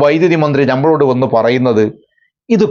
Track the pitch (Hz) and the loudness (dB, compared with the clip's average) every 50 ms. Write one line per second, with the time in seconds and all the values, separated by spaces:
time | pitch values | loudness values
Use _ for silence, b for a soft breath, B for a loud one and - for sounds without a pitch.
0 | 143 147 156 160 175 170 170 160 151 147 139 139 139 131 131 131 143 160 156 147 | 0 0 0 0 0 0 0 0 -2 0 0 0 0 0 0 0 0 0 0 2
1 | 147 131 127 127 131 113 117 113 110 117 127 127 127 123 113 110 107 104 - - | 0 0 0 0 -2 -2 0 0 0 0 0 0 0 0 0 0 0 -2 -4 -8
2 | _ _ _ _ _ _ _ _ _ - 233 185 214 208 | _ _ _ _ _ _ _ _ _ -2 -2 0 0 0